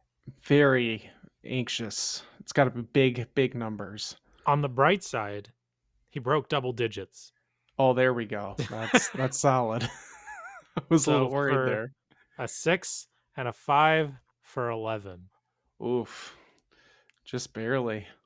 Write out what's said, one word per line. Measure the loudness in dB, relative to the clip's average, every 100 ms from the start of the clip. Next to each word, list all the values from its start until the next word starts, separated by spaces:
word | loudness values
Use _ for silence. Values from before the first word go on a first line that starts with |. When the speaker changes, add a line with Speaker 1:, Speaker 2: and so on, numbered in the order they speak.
| _ _ -20 -20
Speaker 1:
very | 2 6 6 4 0 -4 -10 -20 -20 _
anxious. | -8 -6 -4 -6 -6 -6 -6 -8 -12 _
It's | -4
gotta | 2 2
be | 2
big, | -2 2 2 2 -4 0
big | 0 -2
numbers. | -8 -8 -10 -10 -12 -14 _ _ 0
Speaker 2:
On | 0
the | 0
bright | 4 4 4
side, | -2 -6 -6 -8 -14 _ _ _ _ _ _
he | -8
broke | 0 0 0
double | -2 -2
digits. | -2 -2 -4 -12 -16 -20 _ _ _ _ 2
Speaker 1:
Oh, | 4
there | 6 4
we | 2 -4
go. | -6 -6 -6 -6
That's, | -6 2 2 2
Speaker 2:
<laughs> | -2
Speaker 1:
that's | -4 2
solid. | 2 4 2 -2
<laughs> | -4 -8 -18 -20 -18 -16 -16 -18 -10 -10
I | 2
was | 2 4
a |
Speaker 2:
So |
Speaker 1:
little | 2 2
worried | 0 0 2
Speaker 2:
for | 0
Speaker 1:
there. | -2 -4 -12 _ _ _ -10
Speaker 2:
a | -10
six | -4 0 0 -2 -10 -12 _ _ -8
and | -8
a |
five | -6 2 4 6 4 0 -6 _ _
for | _ -6 -4
eleven. | -4 -4 -6 -8 -16 -20 _ _ _ _ _
Speaker 1:
Oof. | -2 -2 -2 -10 -18 -20 _ _ _ _ _ _ _ _ -12
Just | -10 -10
barely. | -8 -2 -2 -2 -6 -10 -20